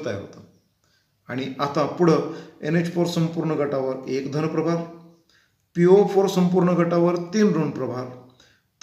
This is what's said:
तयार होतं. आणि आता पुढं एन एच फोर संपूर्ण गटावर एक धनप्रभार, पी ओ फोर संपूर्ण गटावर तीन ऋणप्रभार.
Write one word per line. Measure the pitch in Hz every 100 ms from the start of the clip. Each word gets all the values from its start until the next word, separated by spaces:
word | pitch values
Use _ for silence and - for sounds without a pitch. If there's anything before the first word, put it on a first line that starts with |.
तयार | 127 98
होतं. | - - - _ _ _ _ _ _ _ -
आणि | 123 131 131
आता | 143 160 143
पुढं | - 175 - - - - -
एन | 151 170
एच | 170
फोर | 175 170
संपूर्ण | 170 165 165 156
गटावर | 151 143 139 131 131 -
एक | 135 135
धनप्रभार, | 147 160 165 160 170 - - - _ _ _ _ _ _ 175
पी |
ओ | 175 196 190
फोर | 196 190
संपूर्ण | 185 175 180 175
गटावर | 170 170 170 175 175 -
तीन | 214 208
ऋणप्रभार. | 160 143 131 123 123 127 - - _ _ _ _ -